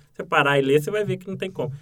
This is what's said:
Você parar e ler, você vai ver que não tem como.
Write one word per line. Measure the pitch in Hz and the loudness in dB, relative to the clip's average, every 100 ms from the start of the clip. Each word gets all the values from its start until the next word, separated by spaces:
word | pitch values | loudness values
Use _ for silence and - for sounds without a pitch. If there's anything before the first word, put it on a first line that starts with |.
| _ | _
Você | - | -14
parar | - 160 139 143 | 0 2 4 4
e | |
ler, | 135 147 | 4 2
você | 147 | 2
vai | 208 | -4
ver | 202 185 | -2 -6
que | 196 | -8
não | 190 | -8
tem | 190 | -8
como. | - 156 139 | -6 -8 -8